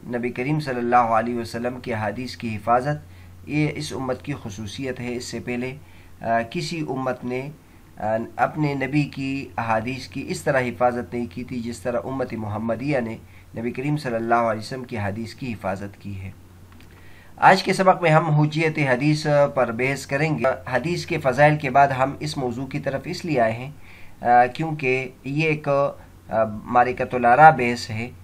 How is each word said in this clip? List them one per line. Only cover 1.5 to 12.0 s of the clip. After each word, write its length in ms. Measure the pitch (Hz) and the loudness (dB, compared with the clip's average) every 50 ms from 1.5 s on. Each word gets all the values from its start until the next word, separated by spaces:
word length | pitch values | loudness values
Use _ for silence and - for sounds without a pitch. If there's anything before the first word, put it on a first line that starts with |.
| - 117 120 123 131 127 | -8 -4 -4 -4 -6 -6
के 160 | 113 127 113 | -8 -6 -4
हदीस 420 | 107 107 104 104 120 127 123 - | -2 -2 -4 -4 -6 -8 -10 -10
की 120 | - - 117 | -8 -8 -6
हिफाजत 540 | 107 104 - 113 117 127 127 147 151 151 - - - - - - - - - - | -6 -6 0 2 2 2 2 0 -4 -4 -6 -16 -20 -20 -20 -20 -20 -20 -12 -4
ये 200 | 143 151 151 147 | 0 0 0 0
इस 240 | - - 151 147 110 | -2 -4 -8 -8 -8
उम्मत 300 | 107 135 127 127 127 - | -6 -4 -4 -4 -6 -6
की 80 | - 143 | -8 -8
खसूसियत 680 | 123 - 117 98 107 110 104 - - 139 131 127 127 | -8 -8 -12 -10 -10 -10 -10 -8 -8 -6 -6 -6 -6
है। 140 | 123 123 123 | -6 -6 -6
इससे 260 | 120 120 - - 117 | -8 -8 -8 -10 -10
पहले, 300 | 101 120 123 120 123 131 | -8 -6 -6 -4 -4 -6
अ, 80 | 135 151 - - - - - - - - - | -8 -12 -16 -20 -20 -20 -20 -20 -18 -10 -2
किसी 600 | 110 117 117 117 - - 175 156 156 175 165 151 | 0 0 0 0 -2 -6 -6 -6 -4 -6 -6 -6
उम्मत 380 | - 123 127 131 131 123 - - | -4 -4 -4 -4 -4 -4 -4 -6
ने, 280 | 123 123 127 135 147 151 - - - - - - - - - | -6 -6 -6 -6 -8 -12 -14 -20 -20 -20 -20 -20 -20 -14 -8
अ, 200 | - 107 110 113 117 - - - | -4 -2 -2 -2 -2 -4 -2 0
अपने 360 | - - 147 156 151 143 143 | 0 0 2 0 0 0 0
नबी 300 | 135 131 127 135 151 147 | -2 -4 0 0 0 0
की 500 | - - 139 135 135 135 139 135 - - - | 0 -4 -6 -6 -4 -4 -6 -8 -8 -8 -6
अहादीस 500 | 113 113 113 113 110 120 131 127 - - | -2 0 0 0 0 -4 -8 -8 -10 -10
की 120 | - 139 | -10 -10
इस 240 | - - 185 180 - | -6 -6 -8 -4 -2
तरह 140 | - 143 131 | 0 0 2
हिफाजत 520 | 127 123 120 - 123 123 120 120 120 - - | 0 0 -2 2 2 2 2 0 -6 -6 -6
नहीं 140 | 123 120 113 | -6 -6 -6
की 160 | - 120 123 | -8 -12 -10
थी 160 | - 131 123 | -8 -8 -8
जिस 220 | 113 120 120 - - | -6 -8 -8 -6 -6
तरह 160 | 127 120 | -4 -4
उम्मत 360 | 120 | -4